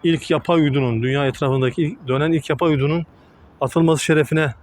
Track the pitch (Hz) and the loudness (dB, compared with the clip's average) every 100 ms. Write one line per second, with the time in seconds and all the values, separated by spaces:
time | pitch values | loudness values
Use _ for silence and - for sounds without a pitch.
0 | 170 165 - 156 - 170 147 139 127 113 | 0 -2 0 -2 2 2 2 2 0 0
1 | 123 139 139 123 139 135 127 123 151 - | 0 0 -2 0 -2 0 0 0 -4 -4
2 | 135 131 156 165 - 135 170 147 139 165 | -4 -2 0 -2 -2 -2 0 0 0 -2
3 | 165 - - - - - 131 - 165 160 | -6 -14 -20 -20 -20 -6 -2 2 2 2
4 | - 156 147 156 151 - | 2 0 2 0 -2 -4